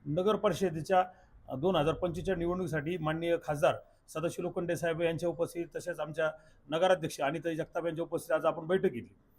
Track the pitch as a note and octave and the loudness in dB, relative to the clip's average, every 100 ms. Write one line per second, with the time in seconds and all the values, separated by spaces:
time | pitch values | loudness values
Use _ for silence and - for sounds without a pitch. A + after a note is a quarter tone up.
0 | - D#3 F#3 G3+ G#3 E3+ F#3+ D#3+ D3+ F#3 | -4 0 2 4 2 2 0 -2 2 2
1 | F#3 - - - - C3 E3+ F3 D#3+ D3+ | 2 -4 -20 -20 -12 -2 2 4 2 2
2 | F3+ D#3+ E3 F3+ E3+ F3+ F3+ D#3 D3 F3+ | -2 -2 -2 0 0 -2 -2 -2 -2 -2
3 | D#3 D#3+ E3+ E3+ - D3 E3 - - _ | -2 -2 0 0 0 2 4 2 -6 _
4 | _ D#3+ E3 D#3 F3 F3 F3 E3+ E3+ E3 | _ -4 -4 -2 -4 -4 -2 0 0 0
5 | E3+ E3 E3+ E3+ E3 F3 E3+ D#3+ F3+ E3 | 0 0 -2 0 -4 -4 -8 -8 -8 -6
6 | D#3 D#3 D#3 - - - C#3+ D#3+ F#3 F3+ | -6 -2 -2 -2 -14 -20 -4 2 4 4
7 | D3+ - C#3 D#3+ E3 D#3+ D#3 F3 E3 D#3+ | 0 -2 -2 0 -2 -4 -4 -2 -4 -4
8 | E3 D#3+ - D#3+ D#3 D#3 D#3+ F#3+ F#3+ B2 | -4 -4 0 2 2 0 0 2 2 0
9 | - - _ | -10 -18 _